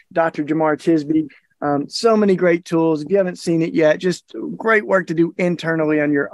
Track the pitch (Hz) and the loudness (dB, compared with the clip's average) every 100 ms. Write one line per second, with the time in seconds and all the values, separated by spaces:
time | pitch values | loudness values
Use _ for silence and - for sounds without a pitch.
0 | _ 170 165 - 147 160 156 151 - 160 | _ -2 -2 -2 -4 0 0 0 0 0
1 | 143 156 151 - _ _ 147 143 - - | 2 -2 -2 -8 _ _ -2 -2 -4 -2
2 | 226 214 208 180 180 175 - 165 165 156 | 2 2 2 2 2 2 0 0 2 0
3 | 147 196 185 175 - 165 165 165 151 160 | 0 0 0 -4 -2 0 0 2 2 2
4 | 185 175 - 113 - 175 220 220 214 190 | -2 -4 -8 -12 -10 -6 0 0 2 0
5 | 170 165 170 - 180 165 160 165 156 151 | 0 0 0 0 -2 -2 -2 -2 0 0
6 | 147 147 143 | 0 0 -2